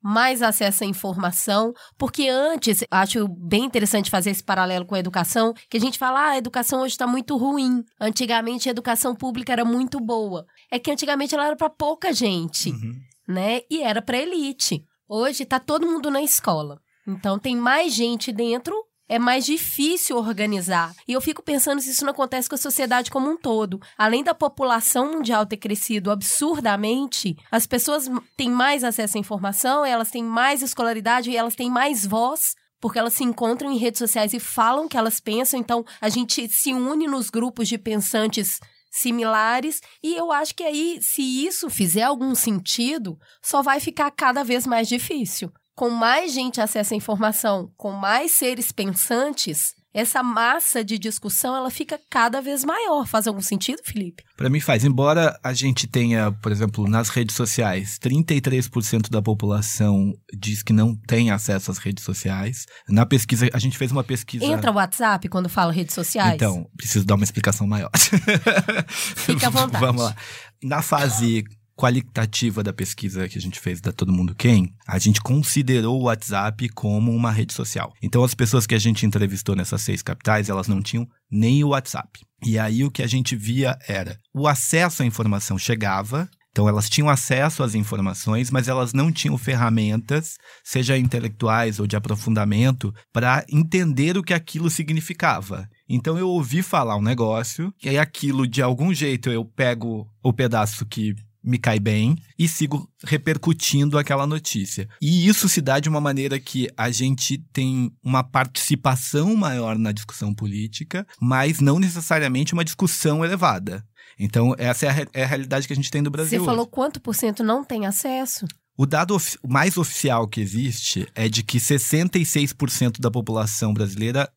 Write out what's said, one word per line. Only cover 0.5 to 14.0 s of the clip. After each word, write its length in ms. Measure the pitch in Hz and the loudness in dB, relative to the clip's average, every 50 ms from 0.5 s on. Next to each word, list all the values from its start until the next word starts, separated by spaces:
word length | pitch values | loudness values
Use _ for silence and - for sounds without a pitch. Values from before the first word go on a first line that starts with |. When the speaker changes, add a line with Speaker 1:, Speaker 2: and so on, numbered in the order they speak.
| 208 - 214 202 196 - 220 | 2 2 0 0 0 0 -2
Speaker 1:
à 40 | 196 | -2
informação, 840 | 196 190 - 196 185 175 190 175 180 - - - 202 202 220 233 240 - - - _ _ | -4 -4 -4 -6 -4 -2 -2 -2 -2 -2 -2 2 2 2 2 0 -2 -6 -16 -20 _ _
porque 320 | - 262 - - 285 269 | -4 -4 -2 0 0 2
antes, 540 | 254 262 277 311 330 302 - 226 208 190 247 - | 2 2 2 2 0 0 0 2 2 2 0 0
acho 360 | - 190 190 196 - 233 208 202 | 2 2 2 2 2 0 0 -2
bem 360 | 175 175 175 170 170 202 247 | -4 -8 -4 0 0 0 0
interessante 480 | 269 226 240 208 202 - 208 196 - | 2 0 0 0 2 0 0 0 0
fazer 180 | - 196 175 202 | 0 0 0 0
esse 140 | 196 190 - | -2 -4 -4
paralelo 420 | - 196 190 185 185 185 180 180 | -4 0 0 0 0 0 -4 -4
com 80 | 180 202 | -4 -4
a 60 | 190 | -4
educação, 520 | 180 180 185 190 170 175 - 233 226 226 233 226 - _ | -4 -2 0 -2 -2 0 2 2 2 2 0 -4 -12 _
que 100 | - 233 | -2 0
a 20 | |
gente 180 | 208 269 254 - | 0 0 -2 -2
fala, 300 | 277 254 262 269 294 302 | -2 0 2 2 2 2
"Ah, 40 | 285 | 2
a 40 | 269 | 0
educação 460 | 233 247 240 254 240 - - 254 262 | -2 -4 -4 -2 -2 0 0 0 -2
hoje 120 | 262 233 | -2 -2
tá 120 | - 254 247 | -2 -2 0
muito 280 | 247 262 254 - 294 262 | 0 -2 -2 -2 -2 0
ruim. 460 | 226 277 285 285 262 254 254 247 226 _ _ _ | 0 0 0 2 2 2 2 0 -2 _ _ _
Antigamente 680 | 214 214 220 - 254 233 233 233 226 233 240 247 - 262 | -4 -2 -2 -2 -2 0 0 0 0 -2 -4 -2 -2 -4
a 20 | |
educação 440 | 247 220 233 247 233 220 - 254 247 | -4 -4 -2 -2 -2 0 0 -2 -2
pública 360 | 214 - 262 240 233 247 - | -4 -6 -6 -6 -6 -4 -2
era 140 | 247 233 240 | -2 0 0
muito 340 | 233 233 247 262 247 - 285 | 0 2 0 0 -2 -2 -6
boa." 460 | 233 220 240 226 214 202 185 170 170 _ _ _ _ _ | -4 -2 -2 -2 -2 -4 -6 -8 -10 _ _ _ _ _
É 60 | - 240 | -8 -6
que 140 | 240 - | -2 -2
antigamente 420 | 294 285 - 277 285 277 277 269 - | -2 -2 -2 -2 0 -2 0 0 0
ela 140 | 294 285 302 | 0 0 0
era 80 | 302 | 0
pra 160 | - 330 311 | 0 -2 -4
pouca 420 | 311 _ 320 294 320 311 - 370 311 | -2 _ -2 -2 -2 -2 -2 -2 0
gente, 560 | 208 247 214 190 175 165 165 - - - 151 | 0 0 0 0 0 -2 -4 -4 -4 -4 -4
Speaker 2:
Uhum. 240 | 131 117 110 110 120 127 135 _ _ _ _ - | -6 -6 -8 -10 -10 -12 -16 _ _ _ _ -6
Speaker 1:
né? 340 | 180 185 185 208 233 247 240 _ | -4 -2 -2 -2 -2 -2 -4 _
E 140 | 302 330 | -6 -4
era 180 | 294 233 214 220 | -2 -2 -2 -2